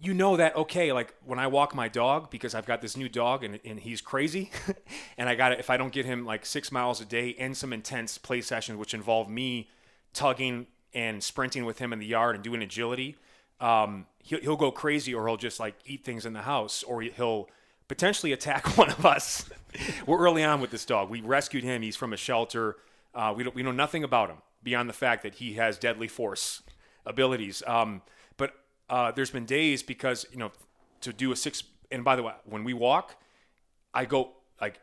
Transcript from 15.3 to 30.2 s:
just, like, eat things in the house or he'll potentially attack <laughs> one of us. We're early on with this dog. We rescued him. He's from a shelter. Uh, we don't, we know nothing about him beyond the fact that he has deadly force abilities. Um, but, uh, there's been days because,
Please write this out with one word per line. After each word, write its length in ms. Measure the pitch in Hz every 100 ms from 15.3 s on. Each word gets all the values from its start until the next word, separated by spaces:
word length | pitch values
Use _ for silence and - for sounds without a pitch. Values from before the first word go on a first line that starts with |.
| 113
just, 220 | 120 -
like, 160 | 110 - 127
eat 180 | 139
things 200 | - 117 117
in 60 |
the 100 | 107
house 420 | 123 139 107 -
or 160 | - 117
he'll 460 | 113 - 117 110 95 _ _ _ -
potentially 440 | 135 185 202 160
attack 360 | 131 147 135 -
<laughs> 80 | -
one 120 | 143
of 140 | 147
us. 440 | 170 - - - - - - - - - -
We're 120 | 170
early 240 | 175 160
on 160 | 156 147
with 100 | 123
this 140 | 117
dog. 260 | - 110 95
We 120 | 117
rescued 420 | 110 139 139 135
him. 180 | 123 123
He's 140 | 110 -
from 160 | 123
a 40 | 104
shelter. 600 | - 117 113 117 110 - _ _ _
Uh, 180 | 120 110 107
we 60 |
don't, 140 | 123 127
we 60 |
know 80 | 131
nothing 320 | 127 147 165
about 260 | 139 123 95
him 60 | 78 _ _
beyond 260 | 123 123 120
the 40 |
fact 300 | - 127 113
that 100 | 104 -
he 180 | 123
has 220 | 107 113 98
deadly 300 | 120 110 113
force 560 | - 107 - - - - - _ _
abilities. 580 | 110 117 131 123 98 95 -
Um, 360 | 117 110 95 - - - -
but, 180 | 139 - _ _ -
uh, 220 | 123 117
there's 180 | 120 131
been 140 | 131
days 380 | 117 143 160 131
because, 420 | - 123 131 123